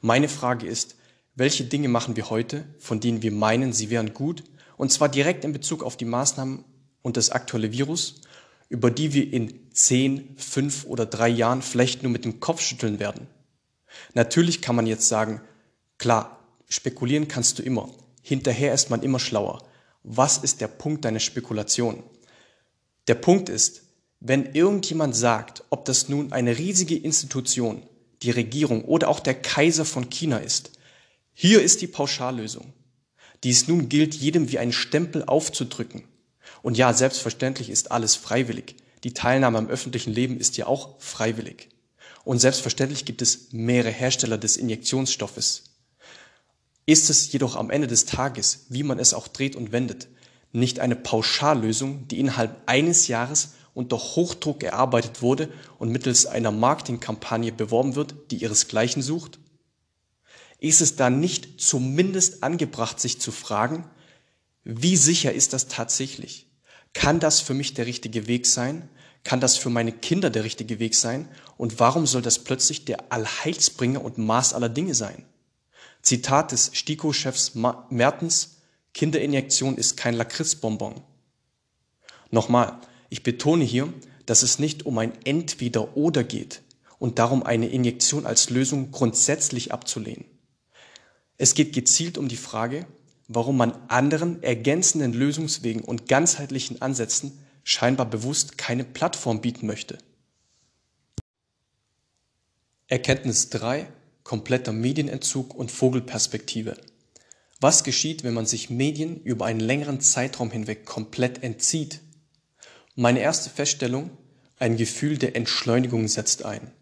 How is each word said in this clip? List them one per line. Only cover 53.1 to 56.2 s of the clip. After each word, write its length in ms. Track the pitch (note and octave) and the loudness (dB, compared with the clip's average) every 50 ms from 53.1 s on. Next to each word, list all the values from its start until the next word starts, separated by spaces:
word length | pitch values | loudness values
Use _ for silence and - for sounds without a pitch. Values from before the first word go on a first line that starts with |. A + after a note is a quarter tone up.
| B2 A2+ A#2+ B2+ D3 D3 - - - - - _ _ | 0 -2 -2 0 -2 -2 -2 -4 -10 -20 -20 _ _
unter 240 | B2+ B2 B2 A#2+ | -8 -4 -2 -2
Hochdruck 680 | A#2 - - - - F3 F3 - - - D#3+ C#3+ - - | -4 -4 -2 0 0 0 0 0 -6 -4 -4 -4 -4 -4
erarbeitet 600 | F2+ - A#2 B2+ C3 B2 A#2 A2+ A#2 A2+ - B2 | -4 0 2 2 4 4 2 0 0 -6 -2 2
wurde 260 | A#2+ C3+ C3 D#3 D3+ - - - - - _ | 2 2 2 0 -6 -8 -16 -20 -20 -14 _
und 120 | A#2+ A#2 | -4 -2
mittels 360 | A#2 A#2+ A#2+ C3+ A#2+ A#2 | -2 -2 0 2 2 2